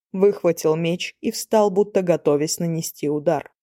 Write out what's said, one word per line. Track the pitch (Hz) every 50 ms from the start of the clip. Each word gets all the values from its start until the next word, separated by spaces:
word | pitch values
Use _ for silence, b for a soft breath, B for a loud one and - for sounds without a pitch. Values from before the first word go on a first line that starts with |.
| _ _
Выхватил | - 190 190 202 196 - - 175 170 - - 160 156
меч | 165 170 165 175 180 - - - _
и | - 233
встал, | 220 - - - - 214 208 208
будто | 185 196 208 208 - 202 185
готовясь | 175 170 156 - 156 147 143 147 160 - -
нанести | 170 170 165 160 165 - - - - 147
удар. | 147 151 147 170 160 139 - - _ _